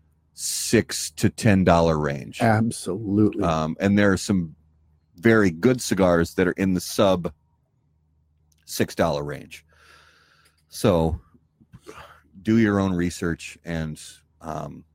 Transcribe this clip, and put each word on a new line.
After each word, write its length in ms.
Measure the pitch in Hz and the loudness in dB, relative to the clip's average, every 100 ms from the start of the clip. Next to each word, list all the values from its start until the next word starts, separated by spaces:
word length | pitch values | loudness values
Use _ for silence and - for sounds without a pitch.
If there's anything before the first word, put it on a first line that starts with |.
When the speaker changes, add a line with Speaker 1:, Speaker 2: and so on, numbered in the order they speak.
| _ _ _ | _ _ _
Speaker 1:
six 800 | - - - - 113 - - - | -12 -10 -8 0 0 0 -6 -10
to 180 | - 104 | -2 -2
ten 320 | - 110 95 | 0 2 4
dollar 360 | 90 85 82 78 | 4 4 4 0
range. 420 | 73 69 - - | -2 -6 -10 -2
Speaker 2:
Absolutely. 1040 | 117 107 110 - - 95 104 101 104 - | 2 2 0 -4 -8 -8 -2 2 2 2
Speaker 1:
Um, 320 | 82 80 78 - | -2 0 -2 -2
and 180 | 101 104 | 0 4
there 160 | 101 | 4
are 40 | 92 | 2
some 400 | - 95 82 - _ _ _ _ _ - | 0 -2 -4 -10 _ _ _ _ _ 0
very 340 | 113 110 98 | 4 4 4
good 300 | 82 120 127 | 2 0 0
cigars 540 | - 98 90 85 82 | -2 2 4 4 2
that 140 | - 90 | 0 0
are 40 | |
in 220 | - 95 | 0 0
the 60 | 90 | -2
sub 520 | - - 98 92 85 - _ _ _ _ _ _ _ _ _ _ _ _ | -2 0 2 2 -4 -12 _ _ _ _ _ _ _ _ _ _ _ _
six 300 | - - 104 - | -10 -6 -4 -2
dollar 260 | 85 73 | -2 -2
range. 420 | 73 67 - - _ _ _ - _ _ _ _ _ _ _ | -6 -10 -14 -20 _ _ _ -20 _ _ _ _ _ _ _
So 520 | - 117 85 80 78 _ _ _ _ _ - - - - _ _ - | -2 2 2 0 -4 _ _ _ _ _ -20 -20 -20 -20 _ _ -8
do 160 | 104 113 | 0 2
your 220 | 107 101 | 4 2
own 120 | 95 | 0
research 640 | 87 87 - 87 82 - - | 0 -4 -4 -6 -6 -10 -16
and, 360 | 85 82 80 78 - - _ _ | -10 -8 -8 -10 -18 -20 _ _
um, 440 | 80 78 76 73 - | -12 -10 -12 -16 -20